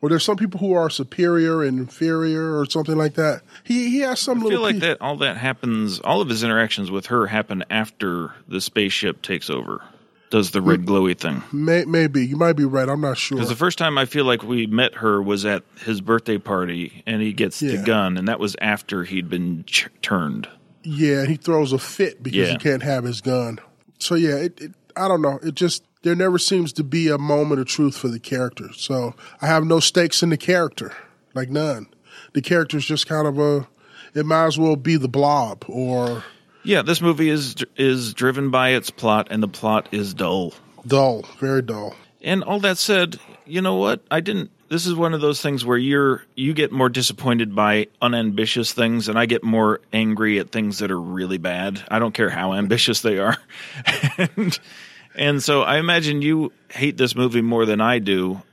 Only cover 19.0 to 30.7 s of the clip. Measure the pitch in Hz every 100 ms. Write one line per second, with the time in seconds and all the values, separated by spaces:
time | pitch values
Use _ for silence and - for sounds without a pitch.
19 | 87 95 87 90 87 82 - - - _
20 | - 98 78 64 - - _ _ 165 147
21 | 151 139 135 156 - 160 147 135 - -
22 | 190 - 127 98 90 82 151 135 135 135
23 | 120 117 131 127 120 113 - _ _ _
24 | - 170 165 143 175 - 156 - _ -
25 | 190 180 151 139 165 143 180 - _ _
26 | 170 175 185 180 - 185 165 - 147 165
27 | 160 147 147 147 151 143 127 - 147 135
28 | 127 117 - 131 123 - 107 120 - 131
29 | 120 - - - 147 160 160 165 151 180
30 | 170 - 170 156 - 180 165